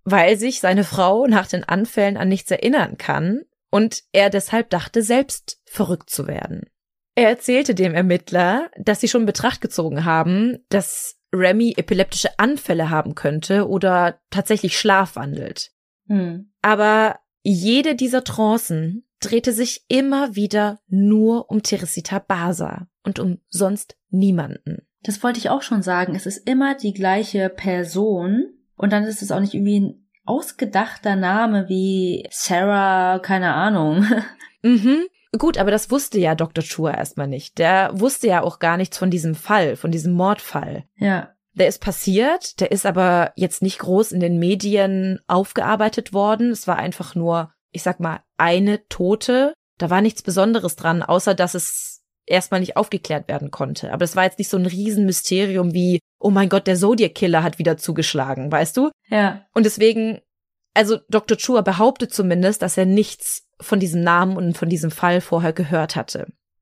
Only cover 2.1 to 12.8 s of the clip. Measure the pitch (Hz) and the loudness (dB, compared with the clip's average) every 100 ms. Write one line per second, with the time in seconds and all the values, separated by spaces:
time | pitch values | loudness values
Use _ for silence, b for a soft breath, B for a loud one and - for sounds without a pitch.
2.1 | 202 185 190 - - - 277 185 - - | 0 0 -2 -2 -2 0 0 0 -6 -4
3.1 | 139 165 233 - _ _ 202 220 - - | -2 -2 -4 -6 _ _ 0 0 -2 0
4.1 | 196 202 196 - 226 233 175 - - 214 | 2 4 2 -2 -2 0 -4 -2 -2 2
5.1 | 240 277 - - - _ - 139 143 - | 0 0 -6 -14 -20 _ -4 -4 -4 -6
6.1 | - - - - - - _ _ _ _ | -10 -8 -8 -8 -12 -14 _ _ _ _
7.1 | - 226 240 - 247 277 190 180 170 185 | 2 2 2 0 0 2 0 2 2 2
8.1 | 175 - 175 180 220 330 - - 208 233 | 0 0 0 2 0 -4 -6 -2 0 2
9.1 | 247 220 - 233 254 - - 160 143 165 | 2 0 0 -2 -4 -6 -4 -4 -2 0
10.1 | 160 170 185 233 247 _ 202 180 - - | 0 2 2 0 -2 _ -2 -2 -8 -12
11.1 | - _ 185 185 202 233 - 165 185 196 | -14 _ 0 2 4 2 0 -2 0 0
12.1 | - - - 220 285 - 170 | -2 -4 0 0 0 -2 -2